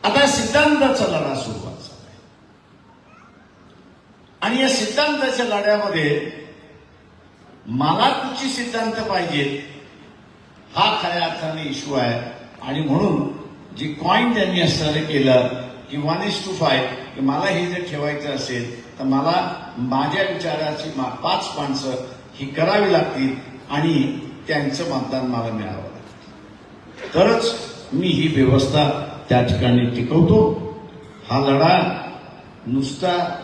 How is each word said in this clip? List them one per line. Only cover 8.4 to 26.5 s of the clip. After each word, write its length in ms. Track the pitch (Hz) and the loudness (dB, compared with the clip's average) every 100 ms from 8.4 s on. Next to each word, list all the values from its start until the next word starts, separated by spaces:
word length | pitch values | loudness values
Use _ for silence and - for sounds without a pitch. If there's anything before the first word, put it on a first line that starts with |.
| 262 | -4
सिद्धांत 440 | 247 240 233 220 | -4 -4 -2 -2
पाहिजे, 800 | 220 - 185 165 147 139 135 - - - - - - - - - - - | -4 -2 -2 0 0 -2 -4 -10 -18 -20 -20 -20 -20 -20 -20 -20 -20 -8
हा 280 | - 208 214 | 2 2 2
खऱ्या 220 | 175 175 | -2 -2
अर्थाने 380 | 165 160 160 160 | -2 -4 -6 -4
इश्यू 320 | 147 139 147 | -6 -6 -2
आहे. 260 | 135 117 - - - - - | 0 0 -2 -6 -12 -18 -14
आणि 180 | 135 143 | -6 -4
म्हणून 520 | 151 151 202 156 - - - - - - | 0 2 2 2 -2 -6 -14 -18 -18 -10
जे 160 | 151 | -8
कॉइन 420 | 143 170 202 240 | -4 2 2 4
त्यांनी 260 | 214 185 180 | 2 2 2
असणारे 440 | 156 - 151 151 | 2 2 0 0
केलं 440 | - 147 131 127 123 - - - - | 0 2 6 6 4 -4 -10 -14 -10
की 60 | 143 | -4
one 100 | 147 | -2
is 100 | 175 | -2
to 460 | 202 - 190 - | -2 -4 -6 0
five, 240 | 127 131 127 - - | 2 2 0 -6 -12
की 60 | 135 | -2
मला 260 | 135 151 196 | 0 0 0
हे 200 | 170 175 | 0 -2
जर 160 | 175 - | -4 -6
ठेवायचं 380 | 147 147 147 147 | -4 -4 -4 -4
असेल, 720 | 135 127 123 120 - - - | -6 -4 -6 -6 -10 -16 -6
तर 60 | |
मला 320 | 135 135 156 180 - - - - | 0 2 2 2 0 -6 -10 -6
माझ्या 440 | 123 131 147 202 | -2 0 0 0
विचाराची 680 | 185 165 170 151 156 151 156 - | 0 -2 -4 -2 -4 -4 -8 -6
मा-, 200 | 120 - | -6 -4
पाच 260 | 170 190 - 147 | -2 -2 -4 -6
माणसं 360 | 139 131 131 127 - - - | -4 -4 -4 -6 -8 -14 -20
ही 120 | - 135 | -12 -8
करावी 460 | 160 170 208 196 | 0 2 4 4
लागतील 420 | 165 - 135 135 131 - - - | 4 2 0 -2 -2 -10 -18 -6
आणि 480 | 143 160 151 - - - - - | 0 2 2 2 -2 -10 -14 -4
त्यांचं 360 | 147 139 135 170 | -2 -2 -2 -4
मतदान 360 | 135 - 135 127 | -4 -2 -4 -2
मला 260 | 120 113 | -2 -4
मिळावं 300 | 107 98 98 | -4 -6 -8
लागेल. 1300 | 95 - - - - - - | -10 -14 -18 -20 -20 -20 -20